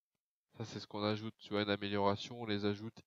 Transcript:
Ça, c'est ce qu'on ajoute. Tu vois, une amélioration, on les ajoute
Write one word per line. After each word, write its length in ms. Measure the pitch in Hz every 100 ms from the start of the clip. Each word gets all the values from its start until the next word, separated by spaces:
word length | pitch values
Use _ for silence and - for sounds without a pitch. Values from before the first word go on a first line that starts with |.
| _ _ _ _ _ -
Ça, 80 | 107
c'est 140 | 107
ce 80 | -
qu'on 160 | 104
ajoute. 320 | 104 107 110 -
Tu 100 | -
vois, 140 | 104
une 60 | 104
amélioration, 680 | 101 101 101 98 101 - 120
on 40 | 113
les 180 | 101 101
ajoute 360 | 101 110 -